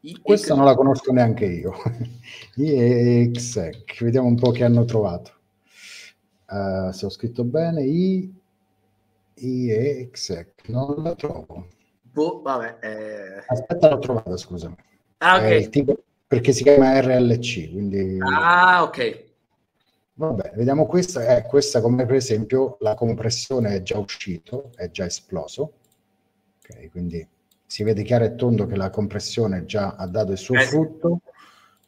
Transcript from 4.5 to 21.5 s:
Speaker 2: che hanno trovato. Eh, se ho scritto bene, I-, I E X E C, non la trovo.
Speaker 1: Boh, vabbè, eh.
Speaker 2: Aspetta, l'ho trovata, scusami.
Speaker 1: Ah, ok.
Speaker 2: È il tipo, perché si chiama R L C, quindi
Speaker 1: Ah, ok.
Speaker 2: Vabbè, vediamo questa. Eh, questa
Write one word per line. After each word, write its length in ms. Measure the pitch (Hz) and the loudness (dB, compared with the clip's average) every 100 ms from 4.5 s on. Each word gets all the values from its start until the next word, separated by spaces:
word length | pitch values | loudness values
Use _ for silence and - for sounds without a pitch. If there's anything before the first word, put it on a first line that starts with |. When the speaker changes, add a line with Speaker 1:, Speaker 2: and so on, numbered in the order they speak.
Speaker 2:
che 140 | 120 | 4
hanno 200 | 123 117 | 4 4
trovato. 480 | 117 117 101 87 - _ _ _ _ _ - - - _ _ _ _ | 2 0 -2 -4 -12 _ _ _ _ _ -20 -20 -20 _ _ _ _
Eh, 440 | 101 98 95 92 | -6 -4 -2 -4
se 140 | 92 101 | -6 -8
ho 40 | |
scritto 340 | - 120 120 | -6 -8 -4
bene, 380 | 120 135 165 165 | -4 -2 -2 -2
I-, 480 | 131 165 185 190 185 - _ _ _ _ _ _ _ _ _ | -2 0 0 0 -4 -14 _ _ _ _ _ _ _ _ _
I 360 | _ 123 127 123 | _ -6 -4 -2
E 380 | 107 135 135 123 | 0 0 -4 -10
X 200 | - - | -12 -10
E 220 | 87 87 | -10 -10
C, 140 | _ - | _ -8
non 320 | 120 135 147 | -6 -4 -4
la 120 | 160 | -6
trovo. 540 | 170 147 - - - - _ _ _ | -6 -8 -10 -14 -18 -20 _ _ _
Speaker 1:
Boh, 400 | _ 147 156 156 | _ -2 -2 -2
vabbè, 380 | 139 131 113 117 | -6 -6 -6 -10
eh. 640 | 110 107 107 107 95 98 - | -12 -12 -12 -12 -14 -16 -4
Speaker 2:
Aspetta, 440 | 113 - 170 156 | -4 -4 4 4
l'ho 80 | 143 | 4
trovata, 380 | 139 120 98 90 | -2 -6 -6 -10
scusami. 380 | - 87 82 87 _ _ _ _ | -10 -12 -12 -16 _ _ _ _
Speaker 1:
Ah, 180 | 165 190 | 4 4
ok. 60 | |
Speaker 2:
È 120 | - | 6
il 140 | 160 - | 2 2
tipo, 340 | 147 135 143 _ _ _ | -2 0 -2 _ _ _
perché 260 | 123 120 | 0 2
si 100 | 131 | 4
chiama 360 | 131 143 131 135 | 8 8 8 4
R 220 | 131 127 | 4 4
L 180 | 123 113 | 4 2
C, 320 | - - 78 | -2 -8 -8
quindi 480 | 90 101 95 95 95 | -6 -4 -2 -2 -2
Speaker 1:
Ah, 640 | 95 147 165 175 180 180 | 0 2 4 6 6 6
ok. 400 | 156 143 117 - - _ _ _ _ _ _ _ _ | 2 -2 -6 -6 -20 _ _ _ _ _ _ _ _
Speaker 2:
Vabbè, 380 | _ 156 113 - | _ -6 -4 -8
vediamo 320 | 101 120 143 156 | -4 -2 2 2
questa. 500 | 175 175 131 113 - | 0 -2 -4 2 2
Eh, 60 | |
questa 400 | 117 | 4